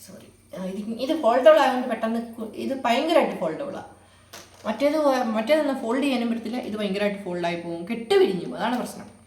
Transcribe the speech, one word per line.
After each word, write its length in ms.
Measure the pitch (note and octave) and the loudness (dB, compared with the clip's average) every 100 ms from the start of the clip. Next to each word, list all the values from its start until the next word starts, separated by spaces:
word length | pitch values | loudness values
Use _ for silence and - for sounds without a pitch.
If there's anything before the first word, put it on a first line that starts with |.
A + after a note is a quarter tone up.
| - | -20
സോറി. 220 | - - _ _ F#3 | -20 -20 _ _ -10
ആ, 100 | F#3 | -8
ഇത്, 80 | G3+ G#3 A#3 C4 | -6 -6 -4 -2
ഇത് 80 | D#4 | 0
ഫോൾഡബിൾ 360 | A3+ B3+ D#4 D#4 | 2 6 8 8
ആയതുകൊണ്ട് 240 | C4+ B3+ A#3+ | 6 2 -2
പെട്ടെന്ന് 280 | A3 A3+ A#3 A#3 - | -2 -2 -4 -6 -8
കു-, 140 | G#3+ - | -10 -8
ഇത് 100 | A3+ C4+ A#3+ | -6 -2 0
ഭയങ്കരമായിട്ട് 520 | B3 D#4+ D#4 G#3+ F#3+ | 0 4 2 2 -2
ഫോൾഡബിൾ 320 | E3 D3 - - | -4 -6 -10 -12
ആണ്. 80 | - - _ _ _ - - - G3+ | -14 -20 _ _ _ -20 -20 -12 -8
മറ്റേത് 300 | A#3 C#4+ D#4 C#4+ | 0 0 2 2
പോ-, 260 | B3+ A3+ A3 | 2 0 -2
മറ്റേതൊന്നും 400 | A3 D#4 C#4+ C4+ | 2 2 2 -2
ഫോൾഡ് 200 | A3+ C4 C#4+ | -2 0 0
ചെയ്യാനും 240 | A#3+ A#3 | 0 0
പറ്റത്തില്ല, 280 | A3+ G#3+ B3 - | -4 -6 -8 -6
ഇത് 60 | G#3+ | -4
ഭയങ്കരമായിട്ട് 400 | G3+ G3 G#3 F#3+ F3+ | -2 0 -2 -4 -6
ഫോൾഡ് 200 | F3 E3+ | -4 -4
ആയി 80 | E3+ | -4
പോകും, 180 | E3+ E3+ F3+ | -6 -8 -6
കെട്ട് 220 | A#3 A#3 G4 | -6 2 4
പിരിഞ്ഞു 240 | A3+ F3+ B2+ | 4 2 -6
പോകും, 120 | D3 | -4
അതാണ് 180 | G#3+ A#3+ | -2 -2
പ്രശ്നം. 260 | - - - - | -6 -10 -18 -20